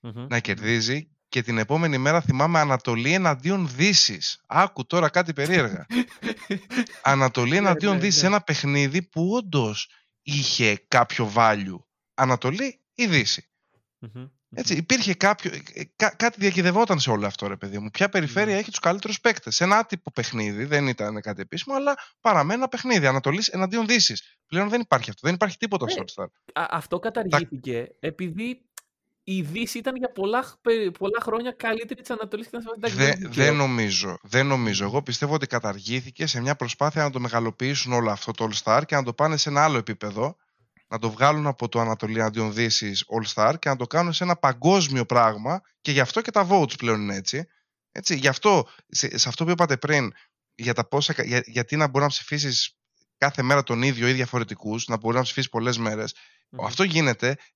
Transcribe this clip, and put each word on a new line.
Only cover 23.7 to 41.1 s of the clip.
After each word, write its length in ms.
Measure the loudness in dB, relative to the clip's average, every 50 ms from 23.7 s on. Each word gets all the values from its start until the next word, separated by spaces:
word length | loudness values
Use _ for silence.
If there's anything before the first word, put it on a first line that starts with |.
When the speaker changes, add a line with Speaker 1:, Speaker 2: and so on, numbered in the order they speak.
| 0 -2 2
Speaker 2:
Δύσης. 500 | 2 4 4 4 2 0 -4 -12 _ _ _ _
Πλέον 220 | _ -2 -2 0 0
δεν 120 | 0 -2
υπάρχει 300 | 0 _ 0 0 0 -2
αυτό. 100 | -10 -4 -2
Δεν 80 | -2 0
υπάρχει 220 | 0 0 -2 -2
τίποτα 320 | -4 -6 -4 -2 -2 -2 -2
στο 120 | -4 -6
Speaker 1:
Ναι. 40 | -8 -10
Speaker 2:
All-Star. 180 | -10 -10 -10 -10 _ _ _ -10 -6
Speaker 1:
Α, 140 | -6 -4 -2
αυτό 280 | -4 -6 -4 -4 -6 -4
Speaker 2:
Τα 120 | -4 -4
Speaker 1:
καταργήθηκε 760 | -4 -4 -4 0 0 0 0 -2 -10 -12 -8 -6 -6 -6 -6 -8 -12 _
επειδή 640 | -8 -8 -8 -6 -8 -8 -6 -6 -8 -8 -8 -10 _ _ _ -20 _ _ _ _ _ _ _ _ _
η 180 | -6 -4 -4 -4
Δύση 360 | -4 -4 -6 -6 -6 -6 -6
ήταν 180 | -4 -4 -4
για 160 | -4 -6 -6 -4
πολλά 300 | -4 -4 -2 -2 -2 -4
χ-, 140 | -4 -12 _
πε-, 300 | _ 2 2 2 2 -2 -2 -2
πολλά 220 | -4 -2 -2 -2 -2
χρόνια 300 | -2 -4 -2 -4 -6 -8
καλύτερη 480 | _ -4 -4 -2 -2 -4 -10 -12 -14
της 100 | -8 -8
Ανατολής 380 | -8 -8 -6 -8 -8 -10 -10 -10
και 80 | -12
ήταν 60 | -12 -10
σε 60 | -10
φάση, 260 | -10 -6 -4 -4 0
"Εντάξει, 20 |
Speaker 2:
Δε-, 80 | 2 2
Speaker 1:
δεν 160 | 2 2 0
είναι 80 | -6 -8
Speaker 2:
δεν 180 | 0 2 4
Speaker 1:
τυχαίο". 200 | 4 4 4 2
Speaker 2:
νομίζω, 520 | 0 2 0 0 0 0 -2 -4 -4 -8 -10 _
δεν 240 | 0 2 2 4
νομίζω. 380 | 4 2 2 2 0 0 -2 -2
Speaker 1:
Μμμ. 60 | -2
Speaker 2:
Εγώ 120 | -2 -2 -4
πιστεύω 320 | -4 -4 -4 -2 0 0
ότι 120 | -2 -2
καταργήθηκε 800 | -2 -4 -2 -2 -4 -6 -6 -6 -6 -6 -6 -6 -8 -10 -8 -6
σε 140 | -4 -2 -2
μια 160 | 0 -2 -2
προσπάθεια 460 | -2 -2 -8 -4 _ -2 -2 0 0 -2
να 80 | -2
το 100 | -2 -4
μεγαλοποιήσουν 720 | -6 -2 -2 0 -2 -2 -4 _ -4 -2 -2 -2 -2 0 0
όλο 180 | 0 0 0
αυτό 220 | -2 -4 -6 -10 -6
το 160 | -4 -4 -4 -4
All-Star 300 | -4 2 4 4 4 4
και 80 | 2 -2
να 80 | -2 0
το 100 | -2 -2
πάνε 240 | 0 0 0 2
σε 120 | 0 -2 0
ένα 160 | 2 4 4
άλλο 140 | 4 4 0
επίπεδο, 580 | -2 -4 -8 -8 -8 -8 -4 -4 -4 -4 -4 _ _ _ _ _ _ _ _ _ _ _
να 100 | -8 -4
το 120 | -4 -4